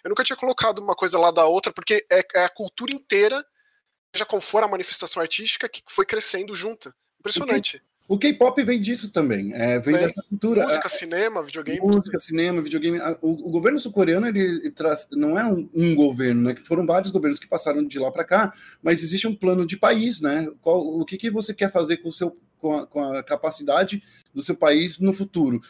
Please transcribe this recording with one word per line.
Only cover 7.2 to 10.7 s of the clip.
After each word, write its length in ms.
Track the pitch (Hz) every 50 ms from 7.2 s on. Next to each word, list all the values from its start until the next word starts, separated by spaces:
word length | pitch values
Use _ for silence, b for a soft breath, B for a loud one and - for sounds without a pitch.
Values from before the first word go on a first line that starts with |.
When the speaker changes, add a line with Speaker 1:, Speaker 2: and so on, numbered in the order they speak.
| - 202 208 175 - 262 - - 202 - - 143 _ _ _ _ _ -
Speaker 2:
O 80 | 190 202
K-, 160 | 269 294 294
o 0 |
K-pop 280 | - 247 254 247 -
vem 200 | 269 202 247 240
disso 280 | 202 208 247 240 - 202
também, 440 | - 170 156 131 110 98 98 101 107
é, 260 | 117 117 120 123 123
vem 160 | 120 143 156
Speaker 1:
Vem. 100 | 175 175
Speaker 2:
dessa 160 | 170 - 196 -
cultura. 420 | - 208 202 - 220 233 202 -
Speaker 1:
Música, 220 | -